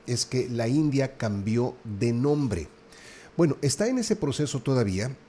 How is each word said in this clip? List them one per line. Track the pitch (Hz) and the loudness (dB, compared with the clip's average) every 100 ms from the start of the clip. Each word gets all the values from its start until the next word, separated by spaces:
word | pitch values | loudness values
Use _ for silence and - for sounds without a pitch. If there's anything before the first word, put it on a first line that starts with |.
| - | -6
es | 120 - | -4 -2
que | 127 120 | -2 -2
la | 117 117 | -2 0
India | 139 151 135 131 - | 2 2 2 0 -2
cambió | 113 101 98 113 123 - | -4 -2 0 0 0 -4
de | 117 101 117 | -8 -2 0
nombre. | 120 139 147 139 92 78 - - - - - - - | 2 2 2 0 -2 -6 -14 -20 -20 -20 -20 -8 2
Bueno, | 170 139 | 2 2
está | 143 - 214 | 0 0 0
en | 254 | 0
ese | 226 208 | 0 0
proceso | 156 127 147 135 | -2 -2 -2 -2
todavía. | - 131 107 92 117 135 | 0 2 2 0 -2 -6